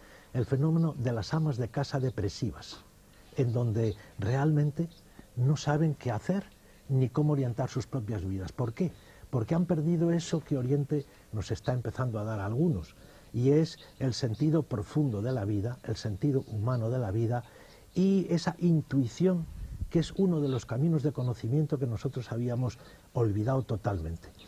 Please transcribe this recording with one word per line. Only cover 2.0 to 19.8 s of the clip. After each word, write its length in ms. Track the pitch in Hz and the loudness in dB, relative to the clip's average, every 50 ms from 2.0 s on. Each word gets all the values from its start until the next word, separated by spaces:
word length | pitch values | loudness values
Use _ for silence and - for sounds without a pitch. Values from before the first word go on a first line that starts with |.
depresivas, 800 | 127 127 - - 104 95 - - 131 98 - - - - - - - - - - - - - - - - - | -2 -2 -2 -2 -4 -4 -2 -4 -4 -4 -6 -6 -12 -16 -16 -18 -20 -20 -20 -20 -20 -20 -20 -20 -20 -8 -2
en 160 | - 127 120 | 0 0 2
donde 440 | 110 120 123 117 104 117 113 107 101 - - - - - | 2 0 0 2 2 2 2 0 0 -4 -10 -16 -8 -4
realmente 720 | 101 101 127 135 143 156 151 147 147 147 - - 170 165 - - - - - - - - - | -2 0 0 2 2 4 4 4 2 2 0 -2 -4 -6 -6 -16 -20 -20 -20 -20 -20 -10 -2
no 200 | 120 127 139 151 | 0 2 2 2
saben 380 | - - 143 147 151 165 156 139 | 2 2 2 2 4 4 2 0
qué 160 | - - 127 | 0 -2 -2
hacer 320 | 107 110 - - 185 202 - - - - - - - - - - | -2 -2 0 -2 -2 -2 -2 -8 -14 -20 -20 -20 -20 -14 -4 0
ni 220 | 135 131 131 123 | 2 2 2 2
cómo 240 | - 156 151 151 147 | 2 2 2 4 4
orientar 340 | 139 135 120 113 139 131 - | 2 0 0 -2 -2 -4 -2
sus 180 | - 127 104 | -2 -4 -6
propias 380 | - - 131 107 104 110 95 90 | -4 -6 -6 -4 -4 -4 -4 -4
vidas. 260 | 95 98 95 92 87 | -4 -4 -4 -6 -6
¿Por 220 | - - 123 113 | -4 -4 -4 -2
qué? 180 | - - 185 160 - - - - - - - - | -2 -2 -2 -2 -4 -8 -20 -20 -20 -20 -10 -4
Porque 240 | - 120 110 - 165 | -2 -2 0 0 2
han 120 | 170 180 | 2 2
perdido 440 | 165 180 156 147 165 175 160 170 170 | 2 2 0 2 2 2 2 2 2
eso 300 | 170 170 165 - 170 156 | 2 0 -2 -2 -4 -2
que 180 | - - 147 131 | -2 -2 -2 0
Oriente 480 | 123 123 143 143 139 - 151 147 135 - - - - - | 0 2 2 0 0 0 -2 -4 -4 -6 -14 -20 -14 -8
nos 200 | - 107 90 - | -6 -6 -4 -4
está 200 | 110 - - 139 | -6 -4 -2 -2
empezando 460 | 127 123 - 110 - - 131 123 107 107 | -2 -2 -2 -4 -4 -4 -4 -2 -2 -4
a 60 | 104 | -4
dar 160 | 110 110 101 | -4 -4 -4
a 60 | 95 | -4
algunos, 500 | 101 113 131 170 180 131 87 78 - - - - - - - - - | -2 0 2 2 2 0 0 -4 -8 -16 -20 -20 -20 -20 -20 -16 -8
y 180 | - 117 123 135 | -2 2 4 6
es 280 | 147 156 165 - - - - - - - | 6 6 4 2 -2 -10 -18 -16 -8 -4
el 140 | 131 131 113 | -2 -2 -2
sentido 500 | - - 113 107 - 151 160 151 160 143 | -2 -2 -2 0 0 2 2 2 2 0
profundo 580 | - 131 104 101 - - 151 147 135 101 98 | 0 -2 -4 -4 -2 0 0 0 0 0 -2
de 80 | 107 127 | -2 -2
la 140 | 131 120 98 | -2 -2 0
vida, 340 | 104 107 101 95 120 123 - - | 0 0 0 -2 -2 -4 -6 -6
el 100 | - 113 | -8 -6
sentido 460 | - - 110 98 - 147 143 131 135 - - | -4 -4 -6 -4 -2 0 0 0 0 -2 -2
humano 420 | 110 104 104 123 127 120 110 113 | -4 -2 0 0 0 0 0 -2
de 80 | 127 131 | -2 -2
la 140 | 120 95 | -2 0
vida, 320 | 98 113 117 110 123 120 - - - - - - - - - - - | 0 0 0 0 0 -2 -4 -8 -16 -20 -20 -20 -20 -20 -18 -6 0
y 320 | 180 185 190 196 190 - - | 2 4 4 4 4 2 2
esa 260 | 170 160 - 180 - - | 0 0 0 0 -2 2
intuición 880 | 175 175 165 151 - - 135 139 127 117 - - 170 185 180 170 160 - - - - - - - | 2 4 4 4 2 2 2 2 2 2 0 2 2 2 2 2 -2 -6 -8 -12 -10 -10 -8 -8